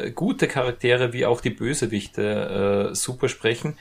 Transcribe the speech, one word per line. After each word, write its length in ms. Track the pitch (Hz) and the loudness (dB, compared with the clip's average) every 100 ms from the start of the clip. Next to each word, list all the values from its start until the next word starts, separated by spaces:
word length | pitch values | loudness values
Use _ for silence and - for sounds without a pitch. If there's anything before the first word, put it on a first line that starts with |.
| - | -6
gute 340 | - 185 - 156 | -2 -2 0 0
Charaktere 680 | - 127 120 123 123 127 | 0 -2 0 2 4 2
wie 120 | 123 113 | 0 2
auch 160 | 120 | 2
die 80 | 127 | 0
Bösewichte, 1400 | 110 113 151 113 107 101 - 104 104 104 101 101 101 101 | -2 -4 -2 0 -2 -4 -4 -2 0 -2 0 2 2 0
äh, 40 | - | -2
super 340 | - 127 127 | -6 -2 -2
sprechen. 460 | - 151 120 151 151 | 0 0 0 -4 -8